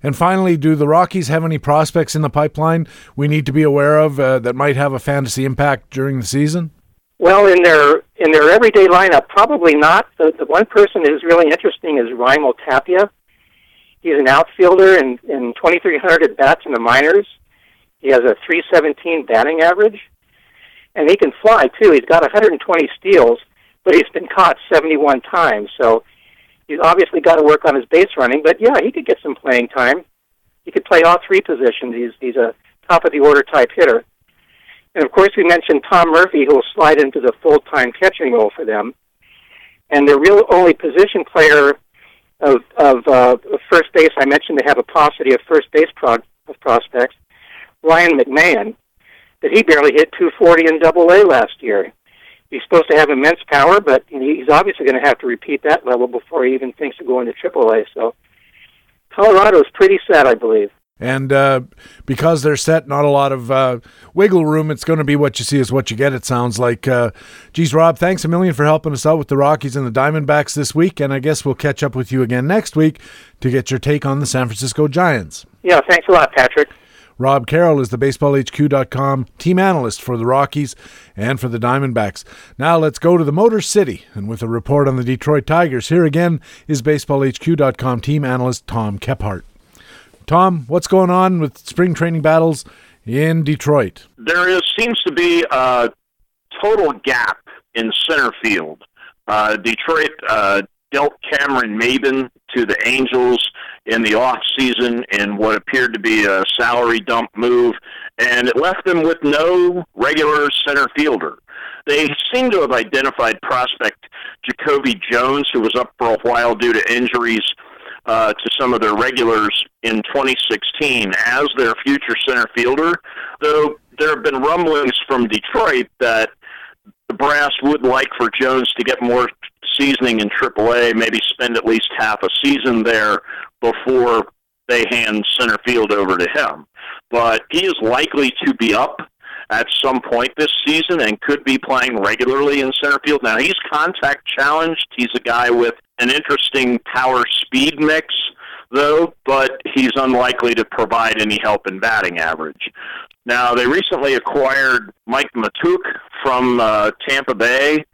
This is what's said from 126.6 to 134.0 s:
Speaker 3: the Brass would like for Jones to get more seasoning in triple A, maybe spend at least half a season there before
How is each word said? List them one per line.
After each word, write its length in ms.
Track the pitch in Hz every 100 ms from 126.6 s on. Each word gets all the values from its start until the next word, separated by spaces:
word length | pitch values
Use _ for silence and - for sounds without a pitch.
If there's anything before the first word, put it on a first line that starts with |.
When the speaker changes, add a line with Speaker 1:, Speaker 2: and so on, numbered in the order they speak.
| - _ _ _ _
Speaker 3:
the 80 | 208
Brass 360 | 143 147 143 127
would 200 | 139 147
like 260 | 127 131 135 -
for 120 | 117 -
Jones 320 | 131 131 123 -
to 60 |
get 180 | 117 127
more 260 | 123 123 120 - - _ - -
seasoning 400 | 139 131 127 113
in 100 | 104
triple 440 | - 131 107 110
A, 200 | 120 120
maybe 260 | 113 117 110 -
spend 280 | - 120 117
at 80 | 110
least 240 | 113 - -
half 240 | 110 107
a 60 | 92 -
season 400 | 139 139 127 117
there 360 | 113 113 107 95 - - - _
before 680 | 117 - - 131